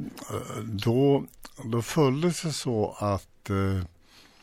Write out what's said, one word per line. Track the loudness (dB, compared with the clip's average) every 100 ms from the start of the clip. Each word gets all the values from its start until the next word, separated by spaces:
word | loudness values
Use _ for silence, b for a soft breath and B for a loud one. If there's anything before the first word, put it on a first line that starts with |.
| -2 -12 -10 -8 -8 -8
då, | -6 -2 2 4 6 4 0 -12 -20 -14
då | -4 -4
följde | 0 2 4 4 0
det |
sig | 0 -4
så | -4 -2 0 0 -2
att, | -2 -2 -4 _ -4
eh, | 0 0 -2 -4 -12 B B B B